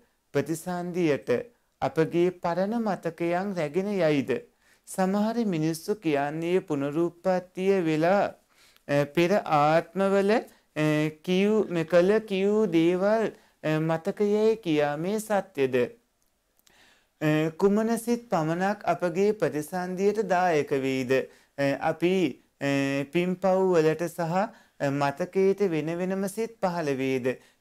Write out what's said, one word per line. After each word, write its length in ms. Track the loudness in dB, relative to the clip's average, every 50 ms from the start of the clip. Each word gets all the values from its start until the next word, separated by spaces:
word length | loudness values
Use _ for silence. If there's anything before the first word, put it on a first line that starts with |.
| _ _ _ _ _ _ -4
ප්‍රතිසන්දියට 920 | -2 -2 -2 -4 -6 -6 -6 -6 -6 -6 -6 -2 0 0 0 0 0 0 -2 -2 -2 -2 -8 _ _ _ _ _ -6
අපගේ 480 | -6 -4 0 0 -2 0 2 2 2 2
පරණ 440 | 0 -2 -4 -4 -2 -2 -2 -2 -2 -4
මතකයන් 720 | -2 -2 -4 -4 -6 -8 -6 -4 -4 -2 -2 -2 -4 -4 -4
රැගෙන 340 | -4 -4 -2 -2 -4 -2 -2
යයිද? 380 | -2 0 2 2 2 2 0 -2 -4 -6 -6 -12 _ _ _ _ _ _ _ -12
සමහර 480 | -4 -2 0 0 2 0 0 0 0 -2 -2
මිනිස්සු 500 | 0 0 0 0 0 -2 -4 -4 -6 -6
කියන්නේ 680 | -4 -2 0 0 0 0 -2 -4 -4 -2 0 0 0
පුනරුත්පත්තිය 1200 | 0 -2 -4 -2 -2 -2 -2 -2 -2 -2 -4 -4 -2 0 0 0 -2 -6 -8 -4 0 2 2 2 2
වෙලා, 400 | 0 0 2 2 2 2 2 2 0 -4 _ _ _ _ _ _ _ _ _ _ -2
අ, 160 | 0 0 0
පෙර 260 | 0 2 0 2 2 2 0 0
ආත්මවල, 840 | 2 2 4 4 4 4 2 2 0 -2 -2 0 2 2 2 4 2
අ, 540 | 2 0 0 -6 -16 _ _ _ -4 0 0 2 2 2 0 -2 -4 -6
කියූ, 420 | -2 0 2 2 4 4 2 2 0 0
මෙකල 500 | -2 -4 -2 2 4 4 6 6 4 2
කියූ 460 | 0 -2 -2 0 0 0 2 2 0
දේවල්, 600 | 2 2 2 4 4 2 2 2 2 2 2 0 -2 -6 -8 _ _ _ _
අ, 180 | -4 -2 0 0
මතකයයි 760 | 0 0 -2 -2 -2 -4 -2 0 0 2 2 2 2 2 2
කියා, 400 | 0 0 0 2 2 2 0 0
මේ 220 | -4 -4 -4 -4 -4
සත්‍යද? 580 | -4 -2 -2 -2 -2 -4 -2 0 0 2 2 2 0 0 -4 _ _ _ _ _ _ _ _ _ _ _ _ _ _ _ _ _ _ _ _ _ _ _ _ -4
අ, 300 | 0 0 2 2 0 -2
කුමන 480 | -2 0 0 2 2 2 0 0 -2 -2
සිත් 300 | -2 -2 -2 -2 -2 -2
පමණක් 540 | -2 0 0 0 -2 -2 -2 -2 -2 -4 -2
අපගේ 480 | -4 -2 0 -2 -2 0 2 0 0
ප්‍රතිසන්දියට 880 | 0 0 -2 -2 -2 -4 -8 -6 -6 -8 -6 -6 -4 0 0 0 0 0
දායක 480 | 0 0 2 2 2 2 2 2 0 0
වෙයිද? 420 | -2 -2 0 0 -2 -2 0 2
අ, 520 | 0 0 0 -2 -12 _ _ _ -6 -2 -2 -2 -2 -2
අපි, 340 | -2 -4 -2 0 0 0 2 2 0 0 -2 -6 _ _ _
අ, 120 | -6 -4 -2 0 0 0 -2 -2 -4 -4
පින්පව් 540 | -2 -2 -2 0 -2 -2 -2 0 2 2 2 2 4
වලට 320 | 4 4 4 2 2 0
සහ, 180 | -4 -6 -4 -4
අ, 720 | -4 -2 0 -2 -2 -2 -6 -14 -20 _ _ -4 -4 -2
මතකයට 680 | 0 0 -2 -2 -2 -4 -6 -4 0 0 2 2 2 2 0 0
වෙන 280 | 0 -2 -2 -4 -4 -4
වෙනම 300 | -4 -4 -4 -4 -4 -6
සිත් 300 | -4 -6 -6 -6 -6 -4
පහළ 360 | -4 -4 -2 -2 -2 -2 -2
වේද? 300 | -2 -2 -2 -2 0 -2 -2 -4 -4 -10 _ _ _